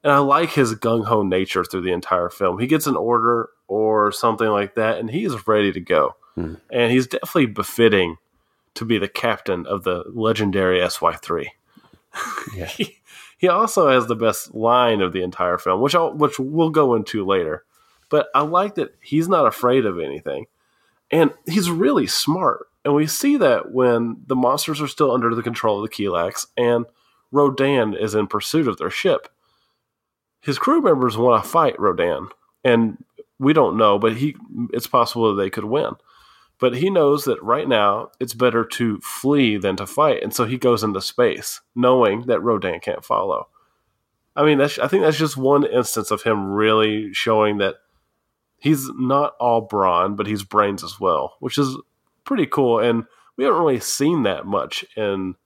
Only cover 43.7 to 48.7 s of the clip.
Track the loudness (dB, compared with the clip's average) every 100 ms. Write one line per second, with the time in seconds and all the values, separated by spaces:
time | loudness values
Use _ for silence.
43.7 | _ _ _ _ _ _ 0 2 4 2
44.7 | 0 0 2 2 0 -4 0 2 2 2
45.7 | 0 -2 -6 -4 -2 0 -2 -2 0 2
46.7 | 4 2 -2 -6 -4 0 2 2 2 -2
47.7 | -4 _ _ _ _ _ _ _ _ 0